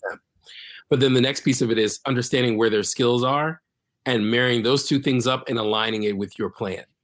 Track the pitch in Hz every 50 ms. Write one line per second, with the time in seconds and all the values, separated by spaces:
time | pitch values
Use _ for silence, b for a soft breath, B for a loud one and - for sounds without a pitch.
0 | - 95 - - _ _ _ _ B B B B B B B B B B 147 127
1 | 135 131 127 127 123 135 143 - - 139 127 - 135 113 117 110 107 104 - -
2 | - 135 131 123 120 - 139 127 123 120 110 107 117 110 107 104 95 - - -
3 | 123 120 123 120 123 127 139 147 151 160 165 - _ _ _ _ _ _ _ _
4 | - 135 123 113 104 107 117 123 127 123 120 117 107 120 139 135 - - 151 135
5 | - 147 127 123 117 127 127 127 - - 120 117 107 107 107 110 110 110 110 107
6 | 107 104 101 98 101 98 - - 107 - - - 117 95 90 - - _ _ _